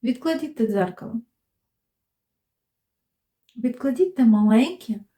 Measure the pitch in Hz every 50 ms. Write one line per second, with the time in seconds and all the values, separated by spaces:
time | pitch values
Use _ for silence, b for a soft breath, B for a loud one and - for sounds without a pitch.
0 | - 233 247 - - 320 320 - - 302 - - 226 214 202 202 185 180 180 -
1 | 151 - - 233 - _ _ _ _ _ _ _ _ _ _ _ _ _ _ _
2 | _ _ _ _ _ _ _ _ _ _ _ _ _ _ _ _ _ _ _ _
3 | _ _ _ _ _ _ _ _ _ _ _ 240 226 254 247 - - 277 262 -
4 | 370 370 - - 262 226 214 208 214 214 214 226 262 330 370 - - - 220 208
5 | - _ _